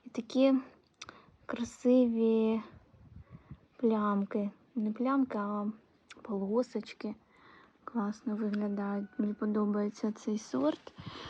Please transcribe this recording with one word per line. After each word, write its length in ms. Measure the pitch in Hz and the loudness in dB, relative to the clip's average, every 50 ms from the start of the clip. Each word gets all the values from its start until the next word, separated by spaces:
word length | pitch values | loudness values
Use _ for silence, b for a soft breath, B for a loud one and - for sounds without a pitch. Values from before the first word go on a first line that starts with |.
| B | B
І 60 | - | -12
такі 440 | - - 226 - - 254 269 269 269 262 B B B B _ _ _ - - - B B B B B _ _ | -8 -8 -6 -2 2 4 6 6 6 4 B B B B _ _ _ -20 -20 -20 B B B B B _ _
красиві 1120 | - - 233 240 - - - - 247 247 254 247 240 226 226 226 226 226 220 220 220 220 226 B B B B B _ - - - - - B B B B B B B B B B B _ | -8 -6 -6 -6 -6 -6 -2 4 6 6 6 6 4 4 2 4 4 4 4 4 4 2 0 B B B B B _ -20 -20 -20 -20 -20 B B B B B B B B B B B _
плямки. 760 | - - 226 220 214 208 208 208 202 196 - - 214 202 202 - _ _ _ - | 0 2 2 2 2 2 2 2 0 0 -2 -2 -4 -4 -4 -6 _ _ _ -6
Не 180 | 247 214 214 214 | -2 -2 -2 -2
плямки, 460 | - 240 262 277 277 262 254 - 214 | -2 0 0 2 2 2 0 0 -4
а 280 | 202 202 208 208 208 214 214 - _ _ _ _ _ - - - - | -2 -2 -2 -2 -4 -4 -6 -8 _ _ _ _ _ -20 -20 -16 -10
полосочки. 920 | - 214 196 196 196 214 240 254 - - 220 202 - - - - 214 214 - b b b b b b b b b b b b - | -6 -4 -4 -2 0 0 0 0 0 -2 -8 -8 -8 -12 -10 -8 -8 -8 -10 b b b b b b b b b b b b -14
Класно 520 | - - 233 202 202 214 - - 240 214 | -8 -4 -2 -2 -2 -4 -4 -4 -4 -4
виглядають. 720 | 208 220 208 202 208 208 208 202 196 202 202 202 202 202 - - - | -2 -2 -2 0 0 0 -2 -2 -2 -2 -2 -2 -4 -4 -6 -4 -2
Мені 160 | 208 208 208 | -2 -2 -2
подобається 760 | - 220 208 208 214 208 208 202 208 208 208 - - - 214 214 | -2 -2 0 2 2 2 2 2 0 0 -2 -2 -2 -4 -4 -4
цей 260 | - - 226 214 214 | -4 -4 -4 -4 -4
сорт. 540 | - - - 254 277 302 330 - - - - B B B B B B B | -4 -4 -2 0 2 0 0 -2 -6 -16 -16 B B B B B B B